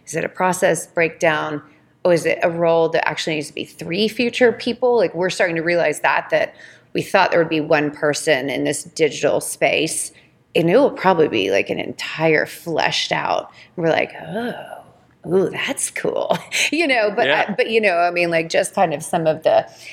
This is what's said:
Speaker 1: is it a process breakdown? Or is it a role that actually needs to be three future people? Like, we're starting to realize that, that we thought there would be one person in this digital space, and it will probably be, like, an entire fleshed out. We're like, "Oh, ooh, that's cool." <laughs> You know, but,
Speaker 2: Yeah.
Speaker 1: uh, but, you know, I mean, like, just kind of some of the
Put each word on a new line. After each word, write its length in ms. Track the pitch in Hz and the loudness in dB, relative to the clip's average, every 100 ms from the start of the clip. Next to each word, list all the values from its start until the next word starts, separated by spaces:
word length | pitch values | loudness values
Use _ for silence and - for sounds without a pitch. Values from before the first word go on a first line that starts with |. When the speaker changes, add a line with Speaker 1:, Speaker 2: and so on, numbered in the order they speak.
Speaker 1:
is 120 | - 160 | -10 -6
it 80 | |
a 40 | - | -6
process 580 | - 185 180 185 165 - | -2 -2 2 2 0 -2
breakdown? 760 | - 165 165 170 151 156 151 - _ _ _ | -2 -2 2 0 2 -2 -6 -12 _ _ _
Or 80 | 185 | 2
is 140 | 170 160 | 2 2
it 120 | - | 0
a 80 | 180 | 0
role 380 | 170 170 165 165 | 0 2 2 2
that 180 | 165 - | 0 -2
actually 280 | 156 - 156 | -4 -4 -4
needs 120 | 147 | -6
to 60 | |
be 100 | - | -10
three 440 | - - 170 170 214 | -12 -12 -6 -2 -2
future 440 | 220 240 233 247 | 0 -2 4 4
people? 440 | 226 - 226 247 240 | 4 -4 -2 2 2
Like, 180 | 170 | 2
we're 160 | 165 180 | 0 -2
starting 260 | - 190 165 | 0 -2 0
to 60 | |
realize 380 | 165 175 151 147 | 0 0 0 0
that, 280 | 147 151 165 | 0 0 0
that 240 | 156 - - - - _ | 0 -2 -6 -20 -20 _
we 100 | 180 | -8
thought 280 | - 196 180 | 0 2 4
there 80 | - | 2
would 80 | 165 | 0
be 120 | 160 | 0
one 300 | 151 156 147 | 0 2 0
person 560 | 143 151 143 - 139 135 | -2 -2 0 2 0 0
in 160 | 127 | -4
this 180 | 143 147 | -4 -4
digital 560 | - - 156 156 147 127 | -6 -2 0 0 0 0
space, 720 | - - 151 - 156 - - - _ _ _ - | -4 -2 0 0 -2 -4 -10 -12 _ _ _ 0
and 140 | 165 | 4
it 60 | 214 | 4
will 140 | 269 | 4
probably 380 | - 185 180 151 | 2 2 4 2
be, 220 | 113 95 | 2 0
like, 180 | 98 - | 0 0
an 100 | 82 | -4
entire 680 | - - - - 160 156 - | -6 -10 -10 -2 2 2 0
fleshed 680 | - - 156 - 160 - | -6 -8 -2 0 -2 -2
out. 380 | 156 147 - - - - - | -2 -2 -4 -6 -14 -18 -4
We're 140 | 165 | 0
like, 220 | 147 - - | 0 0 -6
"Oh, 640 | 156 190 240 185 - - - _ _ _ 165 | -10 -8 -6 -8 -12 -18 -20 _ _ _ -2
ooh, 220 | 185 180 | 0 0
that's 400 | - - 277 - | -2 -6 -4 -6
cool." 460 | - - - - - - | -4 -4 -2 0 -2 -2
<laughs> 180 | - - | -2 -2
You 140 | 294 330 | 0 2
know, 260 | 247 214 | 2 0
but, 120 | 202 135 | 0 2
Speaker 2:
Yeah. 200 | 147 - | 2 0
Speaker 1:
uh, 60 | 190 | -2
but, 120 | 240 | 0
you 100 | 226 | 2
know, 140 | 208 170 | 2 2
I 120 | 175 | 2
mean, 180 | 175 170 | 0 0
like, 180 | 165 165 | 0 0
just 240 | 185 - | 0 0
kind 200 | - 175 | 0 0
of 80 | 147 | 0
some 240 | 165 175 160 | -4 0 0
of 160 | 160 | 2
the 260 | - - - - - | 2 2 0 -8 -20